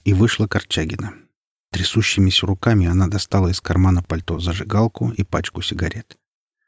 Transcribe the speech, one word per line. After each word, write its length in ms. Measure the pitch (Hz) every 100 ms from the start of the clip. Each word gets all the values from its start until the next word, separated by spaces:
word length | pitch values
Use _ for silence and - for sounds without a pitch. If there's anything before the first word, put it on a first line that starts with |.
и 80 | -
вышла 340 | 95 - - 107
Корчагина. 680 | - - - 80 - 101 - _ _ _ _ _
Трясущимися 720 | 92 90 110 - - 95 - 95
руками 400 | 95 117 107 87
она 220 | 90 90
достала 400 | 98 - 101 90
из 120 | 92
кармана 440 | - 92 95 90
пальто 340 | - 82 - 85
зажигалку 720 | 87 92 101 101 113 - 117
и 140 | 117
пачку 380 | 98 76 - -
сигарет. 540 | - 78 82 117 - _ _ _ _ _